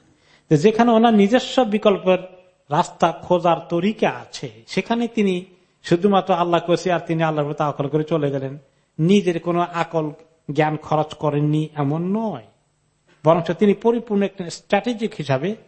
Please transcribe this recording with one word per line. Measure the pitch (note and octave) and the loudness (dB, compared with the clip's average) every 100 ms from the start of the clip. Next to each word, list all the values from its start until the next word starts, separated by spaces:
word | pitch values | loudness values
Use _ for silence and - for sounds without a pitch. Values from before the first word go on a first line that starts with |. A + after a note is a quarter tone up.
| _ _ _ _ - | _ _ _ _ 0
যে | D3+ | 4
যেখানে | G3 A3 A#3+ | 4 4 4
ওনার | A3 A#3 | 4 4
নিজস্ব | G#3+ G3 B3 - - | 6 4 2 0 0
বিকল্পের | A#3+ G#3 G#3+ F#3 F3+ F3+ F3+ - _ _ - | 0 2 2 2 2 0 -2 -20 _ _ -4
রাস্তা | D3 - - E3 - - | -2 -2 0 -2 -2 -2
খোঁজার | F3+ E3+ E3 - | 0 2 0 -2
তরিকা | E3+ G3 G#3+ F3+ | -2 -2 0 -2
আছে | B2 A#2+ - C3+ A2 - | -4 -12 -14 -16 -16 -10
সেখানে | - - A#3 A#3 | -6 -4 -2 -2
তিনি | A3+ G3 F3+ F#3 _ _ _ - | 0 0 -2 -8 _ _ _ -2
শুধুমাত্র | E3+ G3+ F#3+ F#3 | 2 4 2 2
আল্লাহ | F3 F3 E3+ F3 | 0 2 0 2
করেছে | E3 F#3+ | -2 0
আর | E3 | -2
তিনি | E3 E3 | -2 -2
আল্লাহর | D#3+ D3+ C#3+ | 0 0 -2
উপর | D3+ | -2
তাওয়াক্কুল | D3 C3+ C#3 | -4 -2 -2
করে | D3+ | -2
চলে | D#3 E3 C#3+ | -2 -2 -2
গেলেন। | C#3 C3+ C#3+ _ _ _ - | -4 -8 -12 _ _ _ -2
নিজের | E3 G3+ F3+ E3+ | 2 4 2 -2
কোনো | E3+ E3+ | -2 -2
আকল | F3 E3+ E3 D#3+ D3+ C#3+ _ _ - | -2 -4 -4 -2 -4 -6 _ _ -6
জ্ঞান | D3 D#3 D3+ | -2 0 -2
খরচ | - D#3 - | -2 -2 -2
করেননি | - D3+ C#3+ D3 D3+ D#3 D3+ | -4 -2 0 0 0 -2 -4
এমন | C#3 D#3+ F3 G#3 | -4 -2 -4 -4
নয়, | A3 C3+ G#2 _ _ _ _ _ _ _ | -4 -8 -14 _ _ _ _ _ _ _
বরঞ্চ | D3+ F3 E3 | 2 2 2
তিনি | E3 G#3 | 2 2
পরিপূর্ণ | G3 A#3 A#3 A3+ G3+ | 2 0 0 0 -2
একটা | G3 - F#3 | -2 -4 -12
স্ট্র্যাটেজিক | - - G3+ A#3+ A3 A3 | -14 -2 -2 0 -4 -6
হিসাবে | - D3 C3 E3+ A3 | -6 -4 -2 -2 -8